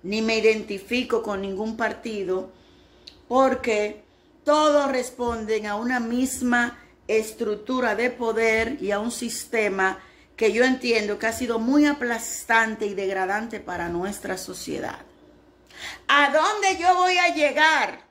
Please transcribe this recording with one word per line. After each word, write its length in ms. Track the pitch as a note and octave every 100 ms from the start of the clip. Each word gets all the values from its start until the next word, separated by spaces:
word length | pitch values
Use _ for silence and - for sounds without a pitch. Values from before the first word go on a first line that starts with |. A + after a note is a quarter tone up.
ni 180 | F3 G#3+
me 140 | A3 A3
identifico 880 | A3 A3 G3+ G3 - B3 A3+ A3+
con 180 | A3 G3+
ningún 360 | G3 F#3+ A3 A3+
partido, 720 | A3 G#3+ A#3 G#3+ F3+ F#3 F#3 - _ _ _ _ - - _
porque 720 | B3 C4+ B3+ B3 G#3+ G#3 - _ _ _ _
todos 480 | - D4+ D4+ D4 C#4
responden 760 | B3+ B3 - A#3+ A3+ G#3+ A3 G#3+
a 80 | G#3
una 260 | A#3+ B3+
misma 800 | A3+ A#3+ C4 - B3 A#3+ A#3+ - - _ -
estructura 880 | A3 G#3+ - A3 G#3 - B3+ A#3+ G#3
de 140 | B3
poder 680 | A#3+ A#3 A3 A3+ A3 A3+ D4
y 100 | F#3+
a 80 | G3+
un 120 | A3+
sistema 920 | - A#3 - - A#3 G#3 F#3+ F#3+ F#3+ - _ _ -
que 140 | A3
yo 120 | G#3+
entiendo 540 | B3+ B3+ B3 A3+ G#3 G#3
que 80 | A3+
ha 80 |
sido 240 | A3+ B3 A3+
muy 300 | A3+ C#4+ D4
aplastante 960 | C#4+ B3 A3+ - - - A3+ A3+ G#3+ G#3
y 80 |
degradante 680 | G3 F#3+ F#3+ F#3 G#3 A3+ A3
para 300 | - F3 E3+
nuestra 480 | E3+ F#3+ G3+ - F#3
sociedad. 600 | - F3+ - C#3+ - - - _ _ _ _ _ _ - - - -
¿A 220 | C#4 C#4+
dónde 480 | D4 F4 G#4+ G4 F#4
yo 140 | F4
voy 240 | F4+ F4+ F4+
a 160 | F4
llegar? 720 | D4+ D4 D4+ D#4 D4+ G#3+ - _